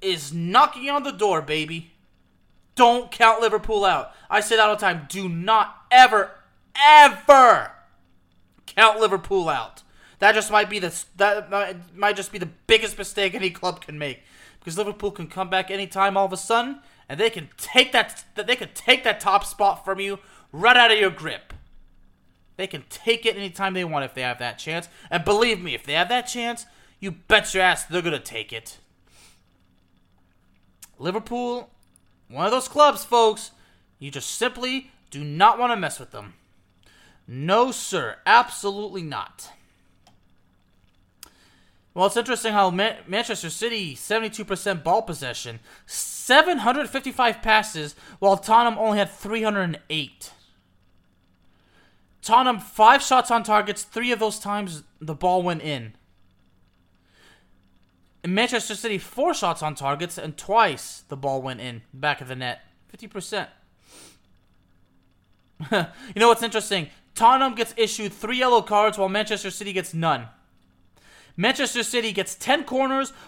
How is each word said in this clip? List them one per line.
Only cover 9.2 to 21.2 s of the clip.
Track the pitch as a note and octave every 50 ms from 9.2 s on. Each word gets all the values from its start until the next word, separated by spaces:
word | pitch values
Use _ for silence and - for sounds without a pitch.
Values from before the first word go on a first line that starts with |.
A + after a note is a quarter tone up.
| - - G3+ F#3+ F3 D#3+
out. | D3 B2+ A2+ G#2 - - - _ _ _ - - _ -
That | G3 G#3 A3
just | G#3+ G3+ G#3
might | G#3 G#3 G#3+ F#3
be | G#3 G#3
the, | F3+ E3+ E3 - - - _
that | - G3 G#3 G3+ G#3+ G#3 E3+
might, | F#3+ G3+ G3+ F3+ F#3 F3 F3 - E3
might | F3+ G3+ G#3 G#3
just | F#3+ F#3 - -
be | G3+
the | F3 E3 - _ _
biggest | - A3+ A3 A3 G#3 -
mistake | - G3 - - - G3+ F#3+ F3+
any | B3 F#3+ F#3
club | E3+ - - F#3 F3 - -
can | - D3+ D3+
make, | D3+ C#3+ B2 - _ _ _ - - - - _
because | _ E3+ E3 F#3
Liverpool | G#3+ G3+ G3+ G#3 G#3 G3+
can | G3+ - E3+
come | D#3 - F#3+ F#3+ F3
back | F#3+ F#3 F#3 -
anytime | F#3+ G3 G3+ F#3 - F#3+ G3 G3 F#3+
all | G3 G3
of | F#3+ F#3
a | F3+
sudden, | - - A3+ A#3 A#3+ C4 C#4 - - _ _ _ _ -
and | C3+ D3+
they | G#3+ A3+
can | A3+ F#3 D3+ - _
take | - - - - B3+ C4+ C4+ -
that, | A#3+ - - - - - _ _
that | - G#3
they | G3+ B3
can | B3+ G#3+ - -
take | - - - C4 - -
that | A#3 G#3 G#3+
top | - G3+ F#3+ G3+ -
spot | - - - G#3 G3 G3 - -
from | F#3+ F#3+ F#3
you | G3 G3 G3+ F#3 - - - - - _
right | - D3 F3+ A#3 B3
out | B3 A#3+ A3+
of | A3 G#3+
your | G3+ F#3+
grip. | E3 C#3+